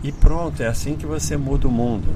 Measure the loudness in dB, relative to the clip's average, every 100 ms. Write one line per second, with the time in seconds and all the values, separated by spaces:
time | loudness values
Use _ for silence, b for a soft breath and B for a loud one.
0 | -10 4 6 6 -2 -4 -4 -2 -4 -6
1 | -6 -6 -4 -4 -2 2 2 2 -2 0
2 | -2